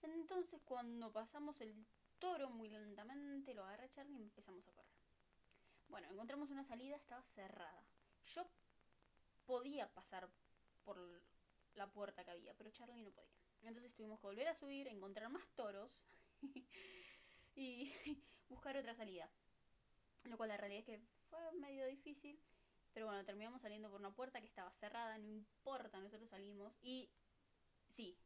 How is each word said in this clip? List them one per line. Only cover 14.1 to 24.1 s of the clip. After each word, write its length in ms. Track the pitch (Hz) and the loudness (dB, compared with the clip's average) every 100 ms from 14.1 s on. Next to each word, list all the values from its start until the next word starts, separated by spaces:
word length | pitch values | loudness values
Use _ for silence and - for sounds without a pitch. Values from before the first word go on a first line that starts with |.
| 214 | -2
que 80 | 202 | 0
volver 220 | 208 302 | 6 6
a 60 | |
subir, 340 | 320 277 277 277 | 6 2 0 0
encontrar 400 | 208 190 196 220 | -2 -2 0 2
más 180 | 311 - | 0 -2
toros 500 | - 220 196 233 - - - - - | 2 2 2 -4 -8 -14 -20 -20 -6
<laughs> 240 | 277 269 - 190 190 185 180 - - - - | -4 -4 -8 -10 -10 -8 -10 -14 -16 -20 -14
y 380 | - 262 247 277 | -2 -2 0 -2
<laughs> 340 | - - 285 - - - | 0 0 0 -2 -20 -10
buscar 280 | 254 285 269 | -4 2 2
otra 180 | 233 | 2
salida. 360 | 233 214 180 160 - - - - - - - - - | 0 0 -2 -4 -8 -20 -20 -20 -20 -20 -20 -20 -10
Lo 120 | - 226 | -4 2
cual 140 | 226 | 4
la 60 | 202 | 4
realidad 240 | 202 202 | 2 0
es 60 | 226 | -2
que 140 | 214 226 - - | -6 -8 -20 -8
fue 120 | 320 330 | -2 0
medio 340 | 339 277 269 262 | 0 0 2 2
difícil, 540 | 277 294 285 294 302 - - - - - | 2 -4 -6 -6 -10 -14 -20 -20 -20 -10
pero 140 | - 220 | -2 2
bueno, 180 | 202 | 2
terminamos 380 | 196 202 220 254 | 2 0 0 0
saliendo 280 | 240 208 214 | -2 -2 -2
por 100 | 202 | -2
una 140 | 202 | -2